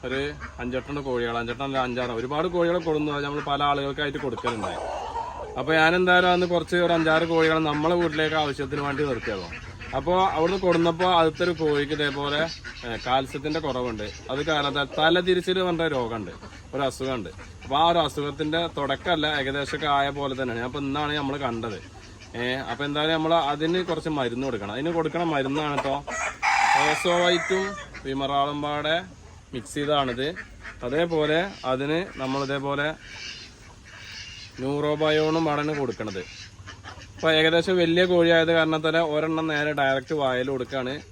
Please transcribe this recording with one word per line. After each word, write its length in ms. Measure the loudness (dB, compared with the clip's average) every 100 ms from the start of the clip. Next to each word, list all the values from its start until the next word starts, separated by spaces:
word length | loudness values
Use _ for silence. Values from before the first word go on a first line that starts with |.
| -4
ഒരു 280 | -4 -4 -6 -14 -8
അഞ്ചെട്ടെണ്ണം 440 | -4 -4 -4 -6
കോഴികള്, 340 | -2 -2 -2 -2
അഞ്ചെട്ടെണ്ണം 400 | -4 -6 -2 -2
അല്ല, 0 | 0
അഞ്ചാറ്, 240 | -2 -2 -4
ഒരുപാട് 280 | -2 -2 0
കോഴികളെ 320 | 2 2 2
കൊടുന്നു. 320 | 0 0 0
അത് 140 | -2 -4
നമ്മള് 160 | -4
പല 220 | -2 0
ആളുകൾക്കായിട്ട് 540 | 2 2 -2 -2 -4 -2
കൊടുക്കലുണ്ടായി. 580 | -4 -2 -4 -4 -4 -6 -6 -6 -6 -8 -8 -8 -10 -6
അപ്പൊ 140 | 0
ഞാൻ 220 | 4 4 4
എന്തായാലും 360 | 6 6 6
അന്ന് 140 | 4 4
കുറച്ച് 300 | 0 2 2
ഒരു 180 | 4
അഞ്ചാറ് 340 | 4 4 4 4
കോഴികളെ 320 | 4 4 4
നമ്മളെ 360 | 2 2 2 2
വീട്ടിലേക്ക് 400 | 2 2 0 0
ആവശ്യത്തിന് 460 | -2 -2 -4 -2
വേണ്ടി 240 | -2 -2 -2
നിർത്തിയതോ. 440 | -2 -4 -6 -6 -12 -14 -14 -6 -4
അപ്പൊ 180 | 2 4
അവിടുന്ന് 380 | 4 4 2 2
കൊടുന്നപ്പോ 440 | 4 4 4 2 4
ആദ്യത്തെ 380 | 6 4 2
ഒരു 80 | -2
കോഴിക്ക് 420 | 0 2 2 0
ഇതേപോലെ, 480 | 0 -2 -2 -2 -2 -2 -6 -14 -12 -8
ഏ, 100 | -6 0
കാൽസ്യത്തിന്റെ 520 | 0 0 -6 -4 -2
കുറവുണ്ട്. 520 | -2 -2 -4 -4 -8 -10 -6
അത് 140 | -4 0
കാരണം 220 | 0 0
എന്താ, 160 | -2 -2 2
തല 200 | 4 4
തിരിച്ചിൽ 440 | 2 0 0 0
പറഞ്ഞ 240 | 0 0 0
രോഗമുണ്ട്, 440 | 0 -2 -4 -8 -12 -16 -18 -10
ഒരു 80 | -4
അസുഖമുണ്ട്. 480 | -4 -2 -4 -4 -6 -12 -18 -16
അപ്പൊ 140 | -2 4
ആ 80 | 6
ഒരു 80 | 6
അസുഖത്തിന്റെ 680 | 2 0 -4 -2 -2 0 -2 -2
തുടക്കമല്ല, 500 | -2 -2 0 2 2 0
ഏകദേശമൊക്കെ 480 | -2 -2 -4 -4 2
ആയ 220 | 2 2
പോലെ 320 | 0 -4 -2
തന്നെയാണ്. 220 | -4 -2
അപ്പൊ 160 | -4 -4
ഇന്നാണ് 380 | -4 -2 -2 -2
നമ്മള് 200 | -2 -2
കണ്ടത്. 420 | -4 -4 -6 -8 -12 -18 -18 -20 -14 -6
ഏ, 160 | -4 -4 -6
അപ്പൊ 140 | -6 -4
എന്തായാലും 280 | 0 2
നമ്മള് 220 | 2 4 4
അതിന് 500 | 2 0 0 0 0
കുറച്ച് 240 | -4 -2
മരുന്ന് 380 | -2 -2 -2 -4
കൊടുക്കണം. 240 | -4 -6
അതിന് 220 | -4 -2
കൊടുക്കണ 300 | 0 0 0
മരുന്നാണ് 560 | 0 0 0 0 0 -2
ട്ടോ 220 | -2 -4 -4 -6 -6 -2 0 2 4 4
ഓസോവൈറ്റും 960 | 4 2 2 4 4 2 2 0 -2 -6 -14 -12 -6
വിമറാളും 560 | -4 0 2 2 0
പാടെ 420 | -2 -2 0 0 -2 -16 -20 -20 -12
മിക്സ് 200 | -10 -6
ചെയ്തതാണിത്. 640 | -4 2 2 2 0 -4 -4 -14 -16 -16 -8
അതേപോലെ 680 | -2 0 2 2 4 2 0 -4 -2
അതിന് 540 | 0 0 -2 -2 -6
നമ്മൾ 240 | -2 -2
ഇതേപോലെ 500 | -2 -2 -2 -2 -2 -4 -14 -14 -14 -14 -18 -20 -20 -20 -20 -20 -16 -16 -14 -16 -16 -6
ന്യൂറോബയോണും 840 | -4 0 0 2 4 4 4 2 2
പാടാണ് 340 | 0 -2 -2
കൊടുക്കണത്. 400 | -2 -4 -6 -6 -10 -14 -18 -18 -18 -16 -16 -18 -18 -2
അപ്പൊ 160 | 4
ഏകദേശം 460 | 6 6 4 4 4
വലിയ 280 | 4 4 6
കോഴിയായത് 480 | 6 8 6 6 4
കാരണത്താൽ 400 | 4 2 2 2
ഒരെണ്ണം 500 | 2 2 0 0 0
നേരെ 260 | 0 0
ഡയറക്റ്റ് 420 | 2 2 2 -2 0
വായിൽ 340 | 2 2 0
കൊടുക്കാണ്. 520 | -2 -2 -4 -4 -6 -10